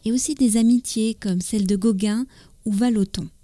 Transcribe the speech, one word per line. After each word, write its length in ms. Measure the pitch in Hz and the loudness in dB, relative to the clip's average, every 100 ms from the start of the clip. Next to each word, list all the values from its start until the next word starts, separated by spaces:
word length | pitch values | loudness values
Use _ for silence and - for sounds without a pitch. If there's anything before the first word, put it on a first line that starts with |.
| 220 | 0
et 80 | |
aussi 220 | 247 - 294 | -2 -2 2
des 200 | 254 220 | 2 4
amitiés 600 | 226 247 - 226 220 220 | 4 2 0 -4 -4 -4
comme 260 | 202 180 | -4 -4
celle 260 | 175 220 190 | -2 -2 0
de 80 | 202 | 0
Gauguin 500 | 220 190 208 220 262 - - - | 0 0 -2 -2 -6 -12 -20 -10
ou 80 | - | -4
Vallotton. 560 | 202 247 220 190 - 160 - | 0 2 2 0 -4 -10 -14